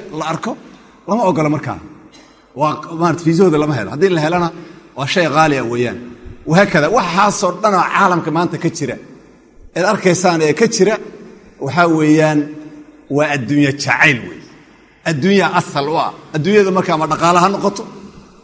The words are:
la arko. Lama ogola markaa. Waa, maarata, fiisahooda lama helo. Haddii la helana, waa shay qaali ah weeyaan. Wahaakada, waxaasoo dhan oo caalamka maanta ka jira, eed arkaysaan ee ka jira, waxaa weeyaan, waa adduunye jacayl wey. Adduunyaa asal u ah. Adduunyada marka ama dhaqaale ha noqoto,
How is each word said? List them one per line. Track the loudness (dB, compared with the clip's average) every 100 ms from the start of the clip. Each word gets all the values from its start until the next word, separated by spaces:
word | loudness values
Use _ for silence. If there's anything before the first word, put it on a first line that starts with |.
| -4
la | -8 -6
arko. | -6 -6 -10 -14 -20 -20 -16 -6
Lama | -2
ogola | 0 0 0
markaa. | -2 -6 -10 -14 -20 -20 -20 -20 _ _ -4
Waa, | -4 -4 -8
maarata, | -4 -2 0
fiisahooda | 0 2 4 2
lama | 0
helo. | -2 -4
Haddii | -2 0
la | 0
helana, | 0 0 -2 -6 -18 -20 -18
waa | -10 -4
shay | -2 0
qaali | 2 2 2
ah |
weeyaan. | -2 -2 -2 -4 -12 -18 -18 -14
Wahaakada, | 0 2 4 2 2
waxaasoo | 2 0 0 0 0 -2 0
dhan | 0
oo | 2
caalamka | 2 2 2 2 -2
maanta | -2 -2 -2
ka | -4
jira, | -4 -6 -8 -14 -20 -20 -20 _ -20 -12
eed | -2
arkaysaan | 0 2 2 2 2 2
ee | 2
ka | 2 2
jira, | 2 2 0 -6 -18 -20 -20 -20 -12
waxaa | -4 2 2
weeyaan, | 4 4 4 4 2 -2 -6 -18 -20 -20 -20 -6
waa | -2 0
adduunye | -2 -2 2 2
jacayl | 0 -2 2 4 2
wey. | -4 -14 -20 -20 -20 _ _ _ -6
Adduunyaa | 0 2 4 2 0
asal | -2 -2 -2
u | -2
ah. | -4 -6 -8
Adduunyada | -4 2 4 4
marka | 2 0
ama | -2 -2
dhaqaale | 0 2 4
ha | 2
noqoto, | 0 -2 -4 -10 -16 -20 -20 -20 -12